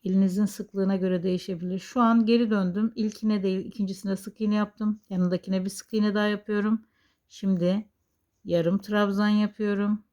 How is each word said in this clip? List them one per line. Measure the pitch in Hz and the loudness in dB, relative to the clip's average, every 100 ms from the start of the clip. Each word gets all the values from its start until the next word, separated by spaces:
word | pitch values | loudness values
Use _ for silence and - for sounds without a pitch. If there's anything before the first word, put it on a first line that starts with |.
Elinizin | 190 190 190 185 208 | 2 2 2 2 -2
sıklığına | - - 196 190 196 | -2 -10 -2 0 0
göre | 185 180 | 0 0
değişebilir. | 185 180 - 175 180 185 | 0 -2 -4 -8 -4 -6
Şu | - 254 | -4 2
an | 233 233 220 | 4 4 4
geri | 233 240 | 2 2
döndüm. | 214 185 180 226 - | 0 0 0 -2 -2
İlkine | 214 - 214 214 | -4 -2 -2 0
değil, | 190 190 - | 0 -2 -6
ikincisine | - 196 190 196 190 | -6 -6 -4 -6 -6
sık | 202 - | -8 -4
iğne | 214 208 | 0 0
yaptım. | 208 _ 214 208 _ | -2 _ -4 -4 _
Yanındakine | 185 180 175 - 190 185 | 0 0 0 -2 -2 -2
bir | |
sık | - - | -8 -4
iğne | 220 208 202 | 0 0 2
daha | 208 | 0
yapıyorum. | 208 - 208 208 220 - _ _ _ _ | -2 -2 -2 0 -2 -4 _ _ _ _
Şimdi | - 196 185 175 196 220 _ _ _ _ _ - | -6 -2 2 2 0 -4 _ _ _ _ _ -2
yarım | 170 165 196 | 0 2 0
trabzan | - 208 202 196 208 | 0 0 2 2 2
yapıyorum. | 208 208 - 208 202 202 208 _ | 2 0 -2 -2 0 0 -2 _